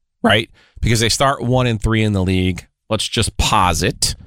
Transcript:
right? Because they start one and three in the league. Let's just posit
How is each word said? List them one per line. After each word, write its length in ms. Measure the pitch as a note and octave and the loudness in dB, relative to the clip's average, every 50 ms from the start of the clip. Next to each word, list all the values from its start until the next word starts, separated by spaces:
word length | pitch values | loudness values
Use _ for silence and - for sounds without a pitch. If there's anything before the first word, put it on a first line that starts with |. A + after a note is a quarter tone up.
| _ _ _ _ - | _ _ _ _ 0
right? 260 | E3 G#2 A2 A2 - _ _ _ _ _ - | 2 2 0 0 -4 _ _ _ _ _ -4
Because 200 | - G#2+ A#2+ G#2+ | 0 0 2 2
they 80 | A#2 A2 | 2 0
start 340 | - - D3 C3+ C#3 - A#2+ | 0 0 0 0 0 -2 -2
one 240 | A#2+ B2+ B2+ B2+ | 0 0 0 0
and 160 | B2 A2+ G#2 - | 0 0 -2 0
three 220 | A2 A2+ A2 A2 | 0 2 2 2
in 80 | G#2+ G#2 | 2 2
the 100 | F#2+ F#2 | 0 0
league. 460 | F#2 F#2 F#2 F#2 F#2 F2+ E2+ - _ _ _ _ - | 0 0 2 0 0 -2 -4 -10 _ _ _ _ -6
Let's 200 | A2 G#2+ - - | -4 -4 -4 -4
just 280 | - A#2+ G#2+ - - | -4 -4 -4 -2 -2
posit 800 | - - - A#2 G#2+ F#2 F2+ F2 E2+ F2 A2 - - - - - - - | -4 -2 0 2 2 2 2 2 0 -2 -4 -4 -4 -4 -6 -6 -8 -14